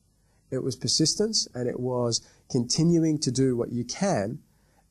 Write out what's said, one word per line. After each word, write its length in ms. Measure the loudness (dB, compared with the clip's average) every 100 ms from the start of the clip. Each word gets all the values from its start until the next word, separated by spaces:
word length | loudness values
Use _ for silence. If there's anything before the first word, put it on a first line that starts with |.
| _ _ _ _ _
It 140 | -6
was 120 | -4 -4
persistence, 720 | -2 2 2 2 0 -2 -4
and 140 | -4 -4
it 120 | -2
was 480 | -2 0 0 -2 -6 _ -2
continuing 720 | -2 0 2 4 4 4 0
to 120 | 0
do 240 | 2 2 2
what 160 | -2
you 120 | -4
can 560 | -6 -4 0 0 -2 -6 -14 _ _ _ _